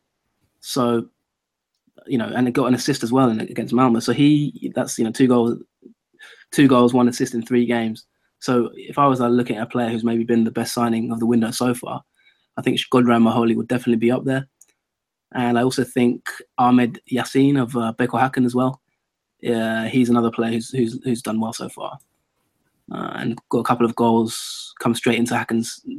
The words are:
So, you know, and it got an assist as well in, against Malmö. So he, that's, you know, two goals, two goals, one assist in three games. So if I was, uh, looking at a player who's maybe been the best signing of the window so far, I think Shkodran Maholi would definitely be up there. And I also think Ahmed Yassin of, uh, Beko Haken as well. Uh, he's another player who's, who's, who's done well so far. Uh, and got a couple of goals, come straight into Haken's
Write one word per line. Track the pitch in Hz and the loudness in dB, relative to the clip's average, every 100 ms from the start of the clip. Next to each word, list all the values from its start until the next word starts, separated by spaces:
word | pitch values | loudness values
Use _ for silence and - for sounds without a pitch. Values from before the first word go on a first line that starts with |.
| _ _ _ _ _ _ | _ _ _ _ _ _
So, | - 135 120 117 123 _ _ _ _ _ _ _ _ _ - | -8 -2 0 0 -4 _ _ _ _ _ _ _ _ _ -6
you | 127 | -4
know, | 110 | -4
and | 117 123 | -2 -2
it | |
got | 123 123 | 0 0
an | |
assist | 123 - 139 | 0 -2 -4
as | 113 | 0
well | 131 127 | 2 2
in, | 110 | 0
against | 117 - - | -4 -8 -2
Malmö. | 117 131 113 | 2 2 2
So | - | 0
he, | 120 143 151 147 - - | 2 4 4 0 -6 -8
that's, | - - - | -6 -4 -2
you | |
know, | 113 | -2
two | 113 127 | 2 4
goals, | 123 117 - - _ - _ _ _ - - _ | 4 2 -2 -8 _ -20 _ _ _ -20 -20 _
two | - 135 | 4 6
goals, | 127 123 | 6 6
one | 127 120 | 4 2
assist | 120 131 | 2 -4
in | 117 | -4
three | 113 123 120 | -2 0 2
games. | 120 113 110 - _ _ _ | 0 -4 -6 -14 _ _ _
So | - 123 110 | -2 0 0
if | - - - | -4 -8 0
I | 143 | 2
was, | 127 | 2
uh, | 120 | 2
looking | 123 120 107 | 2 0 -4
at | |
a | 113 | -4
player | 123 113 | -4 -2
who's | 113 | -2
maybe | 117 117 | -2 -2
been | 117 117 | 0 2
the | 113 | 2
best | 117 113 | 0 -4
signing | - 120 113 117 | -2 0 0 -2
of | 113 | -2
the | |
window | 117 120 110 | 0 2 0
so | - 123 | -2 -2
far, | 123 - 135 - _ _ _ _ - | -2 -6 -12 -14 _ _ _ _ -6
I | |
think | 127 127 | -2 -2
Shkodran | - 131 120 117 | 2 2 4 4
Maholi | 113 113 117 113 | 4 2 2 0
would | 113 | -2
definitely | 123 123 113 | -2 0 0
be | 117 | 2
up | 123 135 | 0 -2
there. | 131 135 _ _ _ _ _ _ _ _ | -4 -6 _ _ _ _ _ _ _ _
And | 127 120 120 | -4 0 0
I | |
also | 127 131 | 0 0
think | 123 127 120 - - - - - | -2 2 2 0 -6 -16 -10 0
Ahmed | 123 123 120 - - | 4 4 2 -2 -6
Yassin | 123 117 135 139 139 | -6 -2 2 4 2
of, | 120 | 0
uh, | 127 113 113 | -2 -4 -2
Beko | 123 120 | -2 0
Haken | 131 135 | 0 0
as | 123 | 0
well. | 123 131 135 _ _ _ _ _ _ 120 | 2 -2 -4 _ _ _ _ _ _ -4
Uh, | 117 113 113 | -2 -2 -4
he's | 113 127 120 | -2 0 2
another | 120 117 | 2 2
player | 117 113 | 0 -2
who's, | 113 113 | -2 -4
who's, | 131 113 127 | -2 -2 -4
who's | 131 117 | -6 -6
done | - 110 | -4 -4
well | 110 | -4
so | - - | -8 -12
far. | - - - _ _ _ _ _ _ _ _ - | -12 -14 -14 _ _ _ _ _ _ _ _ -14
Uh, | - - | -10 -10
and | - 123 117 - | -8 -8 -8 -4
got | 123 | -2
a | |
couple | 117 120 117 | 0 0 0
of | 117 | 2
goals, | 117 113 113 - - - - - | 2 2 0 -4 -12 -12 -14 -6
come | 120 | -2
straight | 113 131 113 | 0 0 0
into | 120 | 0
Haken's | 117 - 113 120 - - | -2 -2 -2 -4 -8 -14